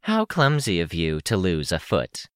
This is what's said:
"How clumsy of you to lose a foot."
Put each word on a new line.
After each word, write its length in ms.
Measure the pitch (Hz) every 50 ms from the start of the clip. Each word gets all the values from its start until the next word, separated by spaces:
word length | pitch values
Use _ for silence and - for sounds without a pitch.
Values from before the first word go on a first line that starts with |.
"How 240 | - - 220 220 220
clumsy 560 | - - 180 147 135 151 147 135 117 95 85
of 120 | 85 80 -
you 280 | 85 82 80 78 76
to 160 | - - 113
lose 340 | 98 92 92 85 78 73 -
a 80 | - 80
foot." 480 | - - - 82 60 - _ - - - _